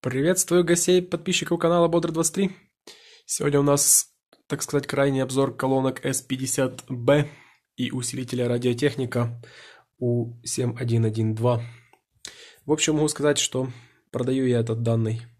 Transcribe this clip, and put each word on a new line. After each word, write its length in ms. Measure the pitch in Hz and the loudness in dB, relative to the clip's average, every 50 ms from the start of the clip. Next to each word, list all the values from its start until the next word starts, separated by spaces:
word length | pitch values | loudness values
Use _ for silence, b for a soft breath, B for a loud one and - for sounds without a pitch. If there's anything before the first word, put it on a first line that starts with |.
Приветствую 600 | - 127 127 131 143 170 185 180 - - 175 180 175 | -6 -4 -2 0 2 2 2 0 0 2 4 2 4
гостей, 360 | 170 175 170 - - 180 185 | 4 2 2 4 4 4 2
подписчиков 600 | 180 180 - 165 - 190 180 - 165 - 175 170 | 2 0 -6 -6 -4 -2 -2 -2 0 -2 -2 0
канала 260 | - 165 175 175 170 | 2 2 4 4 4
Бодр 240 | 165 165 170 165 - | 4 2 2 0 0
двадцать 240 | 165 160 165 - - | -2 0 -2 0 0
три. 160 | 190 196 180 - - _ _ _ _ _ B B B B B B B B | 0 -2 -2 -2 -8 _ _ _ _ _ B B B B B B B B
Сегодня 360 | - - - 147 147 143 143 | -8 -6 -2 -2 2 2 2
у 20 | |
нас, 460 | 143 143 143 139 - - - - - _ _ _ _ _ - _ _ _ | 4 4 2 2 4 4 2 2 2 _ _ _ _ _ -20 _ _ _
так 120 | 147 - | -6 -6
сказать, 280 | - - - 143 120 - | -6 -2 -2 -2 -2 -2
крайний 340 | - - 139 143 135 135 | -2 0 2 2 2 0
обзор 340 | 131 127 131 135 139 135 117 | -2 0 0 0 0 0 -2
колонок 480 | - 135 131 135 135 131 131 127 - - | -4 -2 0 0 2 0 -2 -4 -4 -6
С 180 | 131 135 - | -4 -4 -4
пятьдесят 600 | - _ 131 127 135 123 - - 135 127 127 - - - | -4 _ -6 -6 -4 -4 -2 -2 -2 -2 -2 -10 -12 -10
Б 420 | 135 120 117 120 143 147 151 151 B B B B B B B _ _ | -10 -2 2 4 4 4 2 -2 B B B B B B B _ _
и 160 | - 131 - | -6 -6 -4
усилителя 560 | - 127 120 - - 127 127 117 123 123 123 120 | -4 -4 -6 -6 -6 -8 -8 -6 -4 -2 0 0
Радиотехника 920 | 120 120 123 127 120 120 147 143 - - 131 120 - 123 120 117 120 B B B B B B B B B B B _ _ | 0 0 0 0 0 2 0 0 0 -2 -6 -2 -2 -2 -2 -2 -4 B B B B B B B B B B B _ _
У 360 | 127 120 120 120 117 117 - - - | -2 0 0 0 -2 -4 -8 -14 -12
семь 320 | - - - 127 117 113 | -8 -6 -4 -2 -4 -4
один 280 | - 127 117 117 113 113 | -4 -2 0 2 2 2
один 320 | 110 107 113 110 110 110 | 2 0 0 0 0 0
два. 260 | 110 117 123 120 117 117 B B B B B B B _ _ _ _ B B B B B B B B B | 0 2 2 2 0 -4 B B B B B B B _ _ _ _ B B B B B B B B B
В 60 | - | -2
общем, 240 | 156 151 - - 156 | 0 0 2 0 2
могу 100 | 151 156 | 2 2
сказать, 320 | 147 147 - 139 147 143 139 | 0 0 0 2 2 2 2
что 320 | - - - 131 131 127 117 B B B B B B _ | -2 -2 -2 -2 -4 -4 -6 B B B B B B _
продаю 340 | - 139 123 127 131 135 131 | -4 -4 -2 0 0 2 2
я 140 | 127 123 120 | 2 2 2
этот 240 | 113 113 113 113 | 2 0 -2 -2
данный 400 | 117 117 113 113 113 110 113 113 - - _ | 0 0 2 2 2 0 -2 -6 -8 -14 _